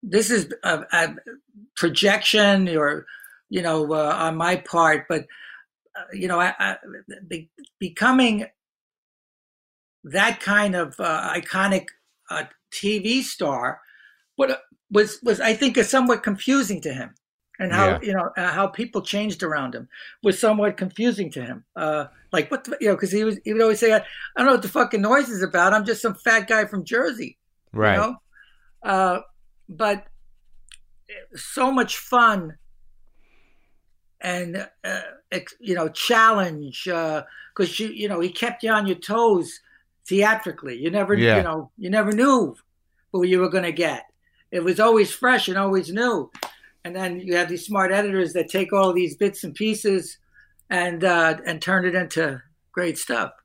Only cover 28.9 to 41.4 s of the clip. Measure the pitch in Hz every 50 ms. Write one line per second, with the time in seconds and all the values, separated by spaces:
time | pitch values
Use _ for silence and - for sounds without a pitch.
28.9 | 196 190 190 185 180 - - - _ _ _ _ _ _ _ - 185 156 220 208
29.9 | 202 202 - - - - - - - _ _ _ - - - - - - - _
30.9 | _ - _ _ 214 196 - _ - - - - - - 262 254 269 262 247 -
31.9 | - - - - - 247 233 226 214 190 170 160 156 - - - - - - -
32.9 | - _ - - _ _ - _ _ _ _ _ _ _ _ _ _ _ _ _
33.9 | _ _ _ _ _ _ - 180 180 180 180 170 165 190 - - _ _ - 190
34.9 | - - - - - - _ _ - 180 175 - - _ 240 214 185 180 165 156
35.9 | 156 - - - 240 220 226 226 220 208 190 180 160 151 147 139 123 - - 185
36.9 | 175 165 165 160 156 151 143 - - - - - _ - 196 170 170 - 220 220
37.9 | 214 220 208 208 202 170 170 185 - - - 233 233 - - 220 220 214 208 196
38.9 | 185 170 - - 208 226 233 226 208 175 165 - - - _ _ _ _ _ _
39.9 | _ _ _ - 185 196 202 214 220 220 - 190 - - - - 123 120 139 165
40.9 | 175 208 196 185 208 - 117 117 110 196